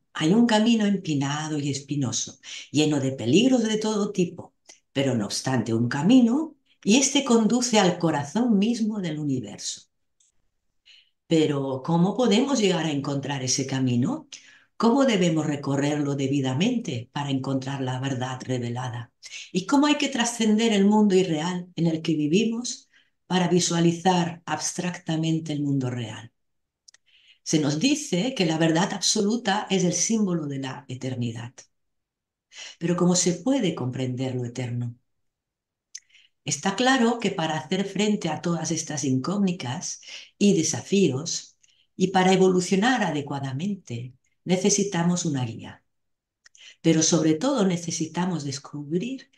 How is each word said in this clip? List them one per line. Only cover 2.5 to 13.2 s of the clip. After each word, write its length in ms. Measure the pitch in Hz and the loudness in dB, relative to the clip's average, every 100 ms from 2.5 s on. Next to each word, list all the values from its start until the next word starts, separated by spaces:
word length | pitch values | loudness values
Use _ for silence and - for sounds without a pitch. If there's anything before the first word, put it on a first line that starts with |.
| - - | -18 -2
lleno 280 | 139 151 147 | 0 2 2
de 120 | 131 | -2
peligros 500 | 131 110 165 262 254 | -2 4 4 6 4
de 140 | 220 214 | 2 0
todo 320 | 214 208 202 | 0 0 -2
tipo, 440 | - 175 - - _ - - _ | -2 -2 -4 -18 _ -20 -20 _
pero 220 | 135 139 117 | -2 0 0
no 100 | 98 | -2
obstante 480 | - 135 131 110 | -4 -2 -2 0
un 160 | 113 120 | 0 0
camino, 640 | 139 170 262 226 269 311 - _ _ | 0 6 6 6 2 -2 -10 _ _
y 140 | 196 247 | 2 4
este 260 | 269 285 269 | 4 0 4
conduce 540 | 226 214 240 240 214 | 4 4 2 2 4
al 200 | 180 170 | 4 2
corazón 580 | 165 123 131 220 247 196 | 0 0 -4 -2 2 2
mismo 400 | 220 226 214 214 | 2 0 -2 -4
del 180 | 175 151 | -6 -4
universo. 640 | 147 127 104 - - - _ _ _ _ _ _ _ _ _ _ _ - _ _ _ | -4 -4 -6 -12 -12 -12 _ _ _ _ _ _ _ _ _ _ _ -20 _ _ _
Pero, 540 | 160 151 143 135 131 - | 2 4 0 -2 -4 0
¿cómo 300 | 170 185 208 | 2 2 2
podemos 440 | 240 208 277 247 | 2 4 2 2
llegar 260 | 196 170 156 | 2 0 -2
a 60 | |
encontrar 500 | 143 139 139 | -2 -2 -4